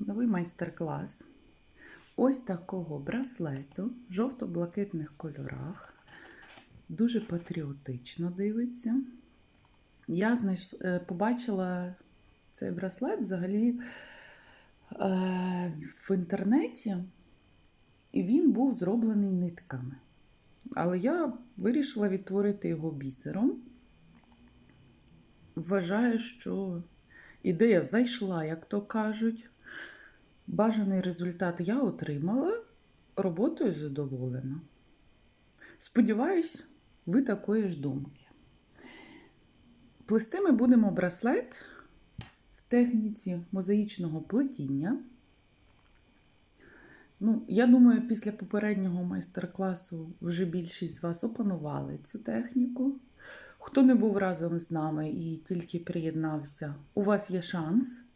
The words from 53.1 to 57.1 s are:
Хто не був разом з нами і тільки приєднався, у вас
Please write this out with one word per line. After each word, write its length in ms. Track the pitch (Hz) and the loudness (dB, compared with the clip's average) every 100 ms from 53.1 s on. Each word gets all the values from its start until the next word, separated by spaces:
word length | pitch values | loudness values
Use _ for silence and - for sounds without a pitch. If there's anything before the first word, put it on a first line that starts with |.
| - - - - - | -20 -18 -18 -20 -18
Хто 180 | - 277 | 0 6
не 120 | 262 | 8
був 240 | 240 214 202 | 8 6 2
разом 420 | 190 170 170 170 | 0 0 0 -2
з 100 | - | -2
нами 400 | 165 156 156 156 | -2 0 -2 -2
і 260 | 170 165 160 | -4 -4 -6
тільки 420 | - 180 170 170 | -4 -4 -4 -6
приєднався, 960 | 170 170 160 160 160 156 143 - 151 143 - | -4 -2 -2 0 -2 -2 -4 -6 -8 -10 -6
у 80 | - | 0
вас 280 | 202 | 4